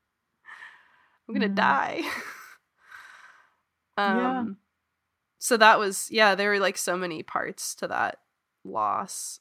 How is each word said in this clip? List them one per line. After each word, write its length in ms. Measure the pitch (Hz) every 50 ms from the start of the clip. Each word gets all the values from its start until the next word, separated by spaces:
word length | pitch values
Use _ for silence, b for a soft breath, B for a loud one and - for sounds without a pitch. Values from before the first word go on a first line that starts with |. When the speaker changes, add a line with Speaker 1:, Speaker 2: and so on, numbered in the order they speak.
| _ _ _ _ _ _ _ _ B B B B B B B B B B B B B B B B _ -
Speaker 1:
I'm 60 | 220
gonna 100 | 202 220 202
Speaker 2:
Mm-hmm. 80 | 196
Speaker 1:
die." 460 | 202 - - 277 269 - - - 339 311
<laughs> 60 | 302 B B B B B B B B B B _ _ _ B B B B B B B B B B B B B B B B B B _ _ _ _ _ _ 208
Speaker 2:
Yeah. 420 | 202 202 196 240 247 254 262 254
Speaker 1:
Um, 180 | 233 208 196 - _ _ _ _ _ _ _ _ _ _ _ _ _ _ _ _
so 180 | - - 247 214
that 200 | 220 220 214 -
was, 300 | 214 196 196 - - -
yeah, 240 | - 220 220 202 190
there 140 | 185 202 208
were, 100 | 202 202
like, 180 | 196 185 196 -
so 200 | - - 175 180
many 260 | 185 175 160 - -
parts 520 | - - - - - 196 - - - -
to 120 | - 196 -
that 300 | - - 110 98 - - _ _ _ _ _ _ _ _ _
loss, 760 | - 95 110 107 101 101 104 202 190 - - - - - -